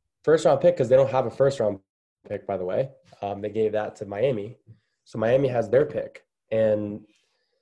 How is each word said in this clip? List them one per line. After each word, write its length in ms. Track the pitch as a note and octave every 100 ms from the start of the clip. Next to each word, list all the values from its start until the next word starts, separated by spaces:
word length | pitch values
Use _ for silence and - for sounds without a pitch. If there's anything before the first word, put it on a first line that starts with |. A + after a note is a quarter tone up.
| _ _
first 220 | - D#3+ E3
round 160 | C3
pick 140 | F3 -
'cause 120 | A#2+
they 80 | C3
don't 140 | C3+
have 160 | B2+ A#2
a 40 |
first 300 | - C3+ -
round 200 | G#2+ G2+ _ _ _ _ -
pick, 200 | G2+ -
by 100 | F#2+
the 80 |
way. 240 | F2+ G#2 C#3 - _ _
Um, 220 | G2+ G2+
they 80 | G#2
gave 220 | G#2 G#2+
that 220 | G#2 G2+ -
to 100 | G2+
Miami. 500 | G2+ C3 A2+ G#2 B2+ - - _ _
So 140 | _ A#2
Miami 300 | A2 C3 C#3
has 200 | B2 G#2+
their 160 | B2
pick. 400 | D3+ - - - _ _ _
And 540 | A2 A2 G#2+ G#2 G#2 G#2+ _ _ _ _ _